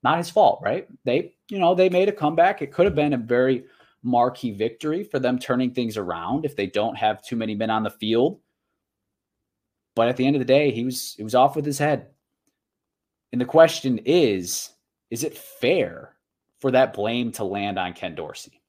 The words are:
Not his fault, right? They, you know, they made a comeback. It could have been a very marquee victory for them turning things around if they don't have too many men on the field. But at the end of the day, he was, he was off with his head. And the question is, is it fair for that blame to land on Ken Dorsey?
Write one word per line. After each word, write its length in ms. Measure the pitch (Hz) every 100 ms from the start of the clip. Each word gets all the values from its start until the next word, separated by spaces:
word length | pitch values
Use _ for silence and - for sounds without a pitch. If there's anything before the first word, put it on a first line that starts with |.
Not 140 | 127 165
his 120 | 170
fault, 300 | - 170 -
right? 240 | 101 151 - -
They, 300 | - 131 - _ _
you 100 | 196
know, 160 | 175
they 140 | 180 185
made 200 | 180 190
a 40 |
comeback. 500 | - 151 160 175 202
It 80 | 139
could 140 | -
have 100 | 185
been 200 | 151 147
a 40 | 131
very 460 | 113 120 127 127 - _ _ _
marquee 480 | 120 123 123 127 127
victory 500 | 98 110 113 151 165
for 160 | 202 143
them 200 | 127 123
turning 340 | - 123 127
things 240 | 123 117 107
around 480 | 90 85 85 135
if 100 | 156
they 120 | - 98
don't 280 | 104 110
have 280 | - 107 107
too 140 | - 117
many 180 | 110 104
men 140 | 110
on 120 | 110
the 80 | 107
field. 480 | - 107 113 143 196 _ _ _ _ _ _ _ _ _ _ _ _ _ _ _ -
But 120 | 117
at 80 | 127
the 100 | 131
end 100 | 143
of 40 |
the 40 |
day, 260 | 123 135 147
he 140 | 113
was, 300 | 123 127 - -
he 80 |
was 100 | 107
off 220 | 123 139 151
with 80 |
his 140 | 147 139
head. 300 | 147 135 - _ _ _ _ _ _ _ _ _ _ _ _
And 80 | 123
the 60 | 123
question 520 | 160 160 - 135 120
is, 680 | 120 170 135 98 90 - - _ _ _ _
is 140 | 113
it 120 | 147 -
fair 760 | - - 123 180 87 80 - _ _ _ _ _
for 100 | 135
that 220 | 127 131
blame 400 | 104 104 120 117
to 120 | -
land 340 | 101 101 101 98
on 160 | 90
Ken 200 | 87 90
Dorsey? 460 | 80 78 - - _